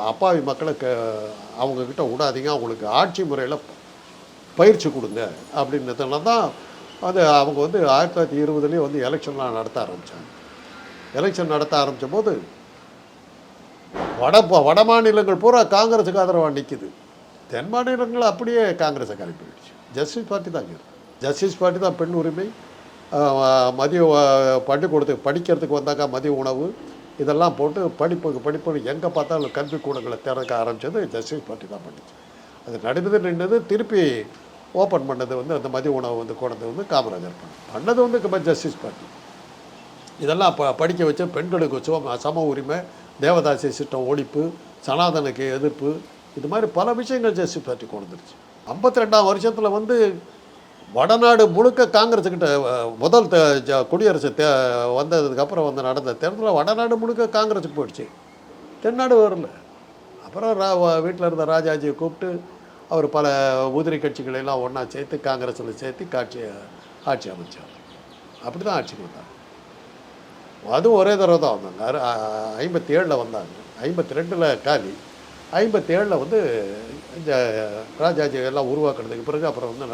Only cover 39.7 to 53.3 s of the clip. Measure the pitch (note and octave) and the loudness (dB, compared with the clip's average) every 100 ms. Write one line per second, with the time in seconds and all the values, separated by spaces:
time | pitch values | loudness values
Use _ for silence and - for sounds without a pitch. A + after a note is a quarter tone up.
39.7 | - - - - - D3 E3 F#3+ E3+ C#3+ | -20 -20 -20 -20 -8 -2 2 2 2 0
40.7 | B2+ E3 F3 D#3+ D3 F3 C#3+ F3 F3 D#3 | 0 0 2 0 0 -4 -4 -4 0 0
41.7 | C3+ C#3 D#3+ C#3 A#2+ D3 E3 D#3 C3+ C3+ | -2 -2 -4 -4 -4 -4 -2 -2 -2 -4
42.7 | E3 F3+ - - - C#3 F3 D3+ C#3 C#3+ | -6 -8 -16 -20 -2 2 4 4 2 -2
43.7 | - C#3+ C3 B2+ C#3+ B2+ D3 D#3+ E3+ - | -4 -6 -4 -2 -2 -2 -4 -4 -6 -18
44.7 | - - C#3 F3 D#3 C#3 B2 C3+ C3 D3 | -14 -4 0 2 2 -2 -4 -4 -2 -2
45.7 | D3+ C#3 D#3 - - - - C#3 G3+ G#3+ | -2 -4 -6 -10 -20 -18 -10 -4 -2 0
46.7 | F3 G#3+ A#3 A3 B3+ A3+ F3 F3 E3+ - | 0 0 -2 -4 -2 0 0 -2 -4 -8
47.7 | B2 A2+ G#2 F#2+ F2 - - - - - | -8 -10 -12 -14 -16 -20 -20 -20 -20 -12
48.7 | D#3 B3+ B3 A3 A3 G3 G3+ A3 G#3+ G#3+ | -2 2 2 6 6 6 2 0 0 0
49.7 | G#3 A3 A#3+ G#3+ F3 - - - - - | 0 0 4 4 2 -10 -20 -20 -20 -20
50.7 | - - A2 D#3 A#3 A#3+ A3+ G#3 E3+ A#3+ | -20 -6 0 4 6 8 8 8 6 4
51.7 | B3+ B3 G#3+ A3+ A3+ F#3 F3 D#3+ C#3+ C3 | 6 4 6 4 4 0 0 2 2 2
52.7 | B2 A#2 A2+ C#3 A#3+ G3+ | -2 -4 -2 4 6 6